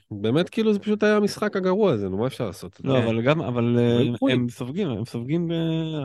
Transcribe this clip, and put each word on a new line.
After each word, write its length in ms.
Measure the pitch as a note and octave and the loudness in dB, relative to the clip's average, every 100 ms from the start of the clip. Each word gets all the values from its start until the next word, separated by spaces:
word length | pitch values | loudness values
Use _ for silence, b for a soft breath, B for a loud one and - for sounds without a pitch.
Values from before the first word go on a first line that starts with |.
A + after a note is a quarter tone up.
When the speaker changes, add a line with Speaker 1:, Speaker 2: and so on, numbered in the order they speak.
| - | -6
Speaker 1:
באמת, 380 | G#2 G#2+ C3+ F3+ | -4 0 2 0
כאילו, 240 | - A3 | 0 0
זה 60 | G#3 | 0
פשוט 240 | G#3 G#3+ | 0 0
היה 120 | G#3+ G#3+ | 2 4
המשחק 400 | G#3 - G#3 G#3 | 2 -2 -4 -2
הגרוע 360 | F#3 F#3 G#3 | 0 2 2
הזה, 180 | A#2+ G2 | 2 0
נו, 80 | F#2+ | -2
מה 100 | B2 | -4
אפשר 180 | - A2+ | -4 -8
לעשות? 360 | F#2 F2+ - | -8 -14 -10
Speaker 2:
לא, 100 | C3+ | 0
Speaker 3:
כן. 100 | C3+ | 2
Speaker 2:
אבל 180 | A2+ A2+ | 2 2
גם, 200 | A#2+ D#3 | 2 0
אבל, 360 | B2+ A#2+ A#2 A#2+ | 0 0 2 4
אה, 140 | A#2+ | 4
Speaker 1:
דברים 180 | A#2+ A#2+ | 4 2
Speaker 2:
הם, 60 | A#2+ | 2
Speaker 1:
קבועים. 240 | C4+ B2 | 2 2
Speaker 2:
הם 80 | B2 | 0
סופגים, 400 | - B2 D#3 F#3+ | -4 -8 -4 -4
הם 160 | A2 A#2+ | -2 -6
סופגים 420 | A#2+ A#2+ E3 E3+ | -6 -4 -2 -2
ב-, 40 | E3 E3 D#3+ D#3+ D#3 | -2 -2 -2 -4 -6